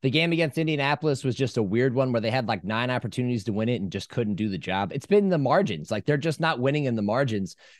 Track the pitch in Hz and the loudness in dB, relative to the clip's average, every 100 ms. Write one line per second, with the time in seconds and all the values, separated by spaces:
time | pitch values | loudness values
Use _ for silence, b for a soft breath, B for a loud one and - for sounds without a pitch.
0 | 135 147 170 165 160 160 160 147 139 143 | 0 2 2 2 2 0 0 0 0 0
1 | 156 135 135 123 131 - 101 110 135 127 | 0 0 0 0 0 0 0 2 2 2
2 | 131 120 110 131 113 107 90 110 123 127 | 2 0 0 0 0 -2 -2 -2 -2 -2
3 | 110 - 123 120 107 101 113 120 92 98 | -4 -2 -2 -2 -2 -2 0 -2 -2 -6
4 | - - 107 98 107 92 92 95 101 139 | -6 -4 -2 -2 -2 -4 -4 -2 -2 -6
5 | - 202 196 170 131 160 170 80 78 107 | 2 2 4 2 2 2 2 -2 -6 -4
6 | - 147 160 151 160 131 131 151 135 113 | 0 0 0 -2 -2 0 0 0 0 0
7 | 104 117 139 107 95 - b b | 0 0 0 -2 -4 -8 b b